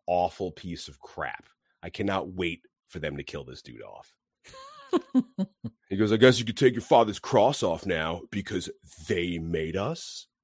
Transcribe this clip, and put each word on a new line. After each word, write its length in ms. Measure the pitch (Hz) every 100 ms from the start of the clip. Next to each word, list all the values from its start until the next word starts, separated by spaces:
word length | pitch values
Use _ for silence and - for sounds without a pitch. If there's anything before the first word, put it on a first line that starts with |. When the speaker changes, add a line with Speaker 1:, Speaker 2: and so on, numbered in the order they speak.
| -
Speaker 1:
awful 440 | 90 90 - 92
piece 360 | - 92 80 -
of 120 | 69
crap. 460 | - - 69 - - _ _ _
I 60 | 87
cannot 400 | - 101 95 85
wait 280 | 92 87 85 _ _ _
for 120 | 82
them 160 | 76 71
to 60 |
kill 200 | 69 - 64
this 160 | 65
dude 180 | - 55
off. 320 | 50 50 - _ _ _ - 539 554 605 -
Speaker 2:
<laughs> 540 | 349 - 262 240 - 190 _ - - -
Speaker 1:
He 80 | 98
goes, 160 | 107
"I 40 | 110
guess 220 | 127 120
you 60 | 113
could 100 | 113
take 180 | 131
your 80 | 123
father's 380 | - 123 113 101
cross 440 | - 127 113 147
off 220 | 98 82 98
now 360 | 82 80 85 -
because 380 | 101 - 98 87 - - - 80
they 280 | 95 87 85
made 360 | 82 82 80 92
us." 500 | 110 165 - - - _